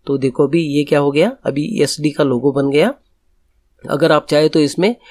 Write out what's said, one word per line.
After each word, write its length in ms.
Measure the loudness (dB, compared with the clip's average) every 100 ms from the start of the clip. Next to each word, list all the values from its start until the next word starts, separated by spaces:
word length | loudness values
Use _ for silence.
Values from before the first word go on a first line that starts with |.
| -6
तो 100 | -2
देखो 300 | -2 0 0
अभी 140 | 0 0
ये 160 | 0
क्या 160 | 0 0
हो 120 | 2
गया, 240 | 2 0 -2
अभी 220 | -6 -4 -4 -2
एसडी 280 | -2 -2 -4
का 120 | 0
लोगो 280 | -2 0 -2
बन 160 | -2 0
गया। 220 | 2 0 -2 _ _ _ _ _ _ _ _
अगर 280 | -8 -2 2
आप 140 | 2 0
चाहे 220 | 0 2
तो 100 | 2
इसमें 360 | 0 0 -2 -2 -10